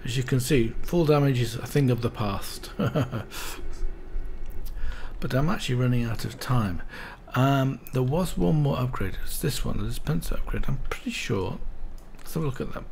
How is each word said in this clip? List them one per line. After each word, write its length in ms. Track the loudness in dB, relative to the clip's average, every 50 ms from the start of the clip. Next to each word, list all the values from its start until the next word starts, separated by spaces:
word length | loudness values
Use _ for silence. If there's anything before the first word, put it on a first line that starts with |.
| -4
As 120 | -2 -2
you 60 | -2
can 180 | 0 2 2 2
see, 360 | 4 4 4 4 4 4 2 0 0
full 220 | 2 2 2 6
damage 360 | 6 6 6 6 4 4 2
is 140 | 2 0 -2
a 100 | -6 -8
thing 240 | 0 2 4 4 4
of 140 | 4 2 0
the 80 | -2
past. 580 | -2 -2 -2 -2 -2 -2 -4 -6 -8 -10 -10 -12 -4 0
<laughs> 20 | 0 0 2 0 0 0 -2 -8 -8 -8 -10 -8 -8 -8 -6 -4 -4 -4 -2 0 0 0 0 -2 -8 -4 -4 -2 -2 -2 -4 -4 -4 -4 -2 -2 -4 -4 -2 0 0 0 0 -2 -4 -6 -4 -4
But 140 | -4 0 2
I'm 160 | 2 2 2
actually 260 | 0 0 0 -2 0
running 280 | 2 4 4 4 2 2
out 220 | 0 -2 -2 -4
of 140 | -6 -6 -8
time. 420 | -2 2 2 4 4 2 0 -2 -4 -6 -8 -8 -12 -12 -14 -16 -16 -6 0
Um, 460 | 2 4 4 4 4 2 0 0 -4 -8 -4 -2
there 100 | 0 0
was 340 | 2 2 0 0 0 0 2
one 240 | 4 4 4 4
more 160 | 4 2 2 0
upgrade. 400 | 0 -2 0 -2 -2 -2 -2 -2 -2
It's 160 | -2 -2 -2
this 260 | -2 -2 0 0 0
one, 140 | 0 0 0
the 60 | 0
dispenser 500 | -2 -2 -2 0 0 0 0 0 0 0
upgrade. 300 | 2 2 0 2 2 2 2
I'm 100 | 2 2 2 0
pretty 220 | -2 -2 -4 -6
sure. 460 | -6 -4 -2 0 0 0 0 -2 -2 -2 -2 -2 -2 -2 -4 -4 -6 -8 -12 -12 -12 -10
Let's 140 | -8 -4 -2
have 100 | -2 -2
a 20 |
look 160 | -2 -2 -2
at 120 | -4 -4 -6
that. 100 | -8 -8 -10